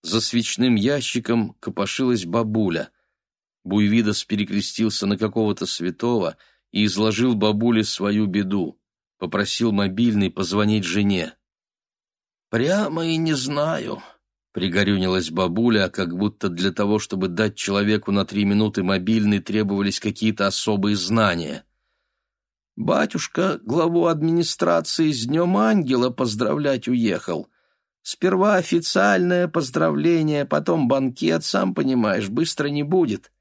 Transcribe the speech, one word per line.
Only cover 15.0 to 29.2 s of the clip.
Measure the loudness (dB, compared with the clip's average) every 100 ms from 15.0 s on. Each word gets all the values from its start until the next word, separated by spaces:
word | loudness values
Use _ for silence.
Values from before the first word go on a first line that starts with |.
| 2 0 -2
бабуля, | -2 0 2 2 2 0
как | -2 -4 -2
будто | -4 -2 -6
для | -2 -2
того, | 0 0 0
чтобы | -2 -4 -4
дать | -2 -2 -2
человеку | -2 0 0 0 0
на | -2
три | -2 0
минуты | 2 2 2 0
мобильный, | 0 0 0 2 2 0
требовались | 0 -2 0 0 -2 -2
какие-то | -6 -2 -2 0 -2
особые | 0 -2 0 0 0
знания. | 0 2 2 0 -4 -10 _ _ _ _ _ _ _ _ _ _ _ -8
«Батюшка | -2 0 0 -4 -6 -2 -2 -2
главу | -2 0 2 2 2
администрации | 2 0 0 0 0 2 2 0 0 0
с | 0 -2
Днём | 0 2 2
Ангела | 4 2 2 2 0
поздравлять | 0 -2 0 0 0 0 -2 0
уехал. | 0 2 0 -4 -6 -6 _ _ _ _ _
Сперва | -12 -2 0 2 4
официальное | 2 2 -2 0 2 4 4